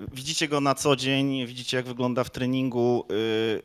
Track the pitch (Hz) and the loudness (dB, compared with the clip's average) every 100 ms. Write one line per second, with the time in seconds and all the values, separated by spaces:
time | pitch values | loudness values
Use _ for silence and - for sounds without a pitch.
0 | 104 131 135 160 156 147 139 135 147 131 | -10 -10 -6 -4 0 2 2 2 4 2
1 | 131 135 139 135 120 127 123 131 123 120 | 2 2 0 -2 -4 -8 -4 -2 -2 -2
2 | 127 123 123 - 123 131 131 120 120 120 | 0 0 -2 -2 0 0 0 2 2 2
3 | - 101 110 110 113 104 | 0 -2 0 0 0 -2